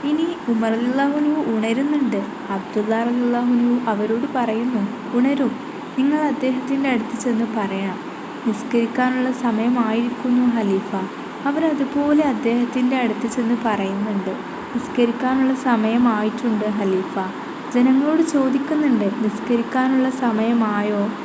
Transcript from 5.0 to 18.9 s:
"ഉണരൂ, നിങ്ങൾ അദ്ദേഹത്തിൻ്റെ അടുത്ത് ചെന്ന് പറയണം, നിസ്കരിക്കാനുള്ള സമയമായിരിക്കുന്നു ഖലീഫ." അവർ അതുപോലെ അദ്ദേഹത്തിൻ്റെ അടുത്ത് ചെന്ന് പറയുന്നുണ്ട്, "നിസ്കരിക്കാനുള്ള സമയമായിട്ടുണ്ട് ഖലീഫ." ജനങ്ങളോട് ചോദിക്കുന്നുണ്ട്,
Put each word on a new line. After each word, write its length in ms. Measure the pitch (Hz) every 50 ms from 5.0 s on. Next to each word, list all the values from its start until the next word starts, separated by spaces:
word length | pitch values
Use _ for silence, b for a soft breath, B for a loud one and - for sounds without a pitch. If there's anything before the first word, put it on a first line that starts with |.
| - - -
"ഉണരൂ, 320 | 240 247 269 285 269 277 220 - - - - - - - - -
നിങ്ങൾ 240 | - 262 285 294 302 302 285
അദ്ദേഹത്തിൻ്റെ 600 | 247 - - 262 254 254 254 - 277 269 277 269
അടുത്ത് 260 | 254 226 214 - - - -
ചെന്ന് 220 | 254 226 214 233 214 -
പറയണം, 420 | 233 202 196 190 190 196 196 185 - - - - - - - - - -
നിസ്കരിക്കാനുള്ള 840 | 240 208 - - - - 240 233 226 - - 254 254 254 254 254 254
സമയമായിരിക്കുന്നു 1120 | 254 254 - 240 220 214 226 240 247 247 233 220 220 233 240 240 240 - - 247 247 247 247 247 233
ഖലീഫ." 340 | 233 214 202 196 190 196 - - 190 190 196 - - - - - - - 277
അവർ 140 | 285 311 320
അതുപോലെ 580 | 320 302 285 277 262 - 285 285 294 294 294 311
അദ്ദേഹത്തിൻ്റെ 720 | 285 247 214 - 233 233 240 240 233 - 254 247 247 269
അടുത്ത് 320 | 262 247 220 214 - - 226 220
ചെന്ന് 220 | 262 240 226 240 226 233
പറയുന്നുണ്ട്, 680 | 233 208 196 196 190 196 196 202 214 208 196 185 190 185 247 - - - - - - -
"നിസ്കരിക്കാനുള്ള 800 | 240 - - - - 240 233 226 - - 254 262 269 262 262 262
സമയമായിട്ടുണ്ട് 1120 | 262 - 269 240 220 214 220 226 240 247 240 220 208 208 220 214 - - 240 220 208 208 214 208 208
ഖലീഫ." 360 | 208 190 190 185 190 - - 202 190 190 - - - - - - - - -
ജനങ്ങളോട് 480 | 247 247 262 262 269 285 302 311 320
ചോദിക്കുന്നുണ്ട്, 840 | 320 - - 285 262 262 277 277 277 - 311 302 302 277